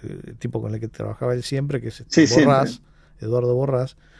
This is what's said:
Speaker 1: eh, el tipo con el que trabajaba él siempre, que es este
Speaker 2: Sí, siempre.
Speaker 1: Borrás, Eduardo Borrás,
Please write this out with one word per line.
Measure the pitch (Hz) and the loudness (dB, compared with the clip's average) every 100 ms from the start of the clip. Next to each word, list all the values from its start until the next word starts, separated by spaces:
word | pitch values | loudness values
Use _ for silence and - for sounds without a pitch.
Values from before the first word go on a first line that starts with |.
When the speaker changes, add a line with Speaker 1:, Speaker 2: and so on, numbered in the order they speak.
Speaker 1:
eh, | - 98 - | -14 -14 -16
el | 113 | -10
tipo | 123 117 | -8 -6
con | 110 | -6
el | 110 | -8
que | 113 | -10
trabajaba | - 107 107 123 | -8 -10 -6 -4
él | 123 | -4
siempre, | - 135 143 139 | -4 -4 -2 -4
que | 117 | -6
es | - | -12
este | - | 0
Speaker 2:
Sí, | - 156 | 4 6
siempre. | 160 139 | 6 6
Speaker 1:
Borrás, | 135 135 - _ _ _ _ | 4 2 -4 _ _ _ _
Eduardo | 110 123 123 123 | -2 0 0 0
Borrás, | 139 127 131 - _ | 0 -2 -4 -8 _